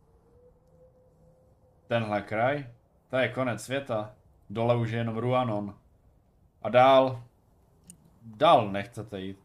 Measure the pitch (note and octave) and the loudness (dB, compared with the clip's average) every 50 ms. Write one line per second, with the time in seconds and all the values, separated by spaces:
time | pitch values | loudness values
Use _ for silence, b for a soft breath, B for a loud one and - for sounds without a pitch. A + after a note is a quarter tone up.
0 | _ _ _ _ _ _ _ _ - _ _ _ _ _ _ _ B4+ - _ _ | _ _ _ _ _ _ _ _ -20 _ _ _ _ _ _ _ -20 -20 _ _
1 | _ _ _ _ _ - _ _ _ _ _ _ _ _ _ _ _ - A#2+ A#2 | _ _ _ _ _ -20 _ _ _ _ _ _ _ _ _ _ _ -4 -2 -2
2 | A2+ G#2+ G#2 G2+ F#2+ - A2 A2 A#2 C3 D3 D3 C#3 A#2+ - _ _ _ _ _ | -2 -2 -2 -4 -4 -4 -2 0 0 0 -2 -2 -6 -12 -18 _ _ _ _ _
3 | _ _ - C3 B2+ A2+ A#2+ C3 C3 B2+ A2+ - - - B2+ C#3 C3+ - A#2 G#2+ | _ _ -2 -2 -2 -2 -2 -4 -4 -4 -4 -6 -8 -8 -8 -8 -6 -6 -6 -6
4 | G#2+ G#2+ - _ _ _ _ _ _ - G2+ A2+ A2+ A#2+ A#2+ A#2+ A2+ G#2+ A2+ A#2 | -6 -8 -14 _ _ _ _ _ _ -10 -6 -2 0 0 0 0 -2 -2 -4 -4
5 | A#2 A#2 A2 A2 A#2 B2 B2+ B2+ B2+ A#2 G#2+ G#2 G#2 G2+ - - _ _ _ _ | -4 -4 -4 -4 -2 0 0 0 0 0 -4 -6 -6 -8 -12 -16 _ _ _ _
6 | _ _ _ _ _ _ _ _ _ _ _ _ - A2 A2 B2 B2+ C3+ C3+ C3 | _ _ _ _ _ _ _ _ _ _ _ _ -4 2 4 6 6 8 8 6
7 | C3+ C3 A#2 A#2 - - _ _ _ _ _ _ _ _ _ _ _ - - _ | 4 2 0 -8 -14 -20 _ _ _ _ _ _ _ _ _ _ _ -20 -20 _
8 | _ _ _ _ A#2 A2+ G#2+ G#2+ D3 E3 E3 C3 G#2+ G2 G2 G2 G2+ - - A2 | _ _ _ _ -20 -18 -4 2 6 6 6 6 4 2 -2 -4 -6 -8 -10 -14
9 | G#2 - G#2 F#2+ F#2 F#2+ G2 - | -12 -10 -10 -10 -10 -10 -12 -6